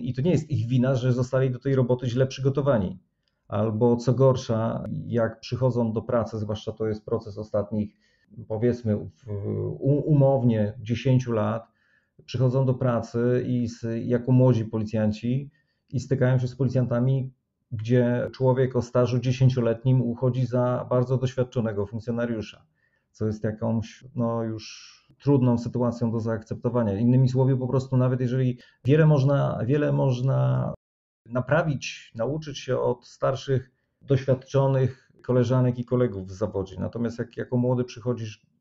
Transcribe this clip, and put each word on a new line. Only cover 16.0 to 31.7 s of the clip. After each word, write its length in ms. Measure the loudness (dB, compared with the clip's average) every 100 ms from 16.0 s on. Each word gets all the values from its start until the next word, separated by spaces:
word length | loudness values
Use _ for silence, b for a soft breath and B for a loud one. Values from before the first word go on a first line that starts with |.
stykają 380 | -2 0 2 2
się 100 | 0
z 80 | -2
policjantami, 760 | 0 0 0 0 0 0 -4 -12 _ _ _
gdzie 560 | -8 2 2 4 0 -4
człowiek 440 | 0 2 2 2 0
o 60 |
stażu 360 | 0 2 2 2
dziesięcioletnim 840 | 0 4 4 4 0 0 2 2
uchodzi 440 | 0 0 -2 0 -2
za 400 | 0 0 -2 0
bardzo 260 | 0 0 0
doświadczonego 720 | 0 -2 -4 -2 -2 -2 -6
funkcjonariusza, 800 | -6 -6 -4 -2 -4 -8 -14 _ _ _ _ _
co 160 | _ -4
jest 180 | -2
jakąś, 600 | -6 -4 -2 -2 -4 -12 -10
no, 280 | -4 -2 -2
już 580 | -4 -6 -12 -18 -20 -20 _ _
trudną 380 | 2 4 6 2
sytuacją 520 | 0 -2 -2 0 -2
do 100 | -2
zaakceptowania. 800 | -2 -4 -6 -6 -2 0 0 2
Innymi 300 | 4 4 4
słowy, 280 | 2 2 0
po 120 | 0
prostu 280 | -2 0 2
nawet 240 | 2 0
jeżeli 380 | 0 0 0 -2 B B
wiele 220 | 2 6 6
można, 520 | 6 4 2 0 -2 0
wiele 260 | 0 2
można 800 | 2 0 0 0 2 2 0 -2 -8 _ _ _ _ -6
naprawić, 840 | -6 0 0 2